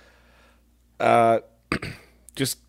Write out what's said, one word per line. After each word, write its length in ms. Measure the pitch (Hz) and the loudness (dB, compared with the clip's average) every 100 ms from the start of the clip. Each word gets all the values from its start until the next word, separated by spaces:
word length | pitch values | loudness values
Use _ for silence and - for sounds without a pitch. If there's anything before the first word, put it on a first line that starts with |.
| _ _ _ _ _ _ _ _ _ - | _ _ _ _ _ _ _ _ _ -4
Uh, 400 | 113 117 113 113 - _ - | 2 4 4 0 -4 _ -10
<clears throat> 80 | - - - _ _ - - | -10 -10 -16 _ _ -18 -6
just, 220 | 131 - | -6 -6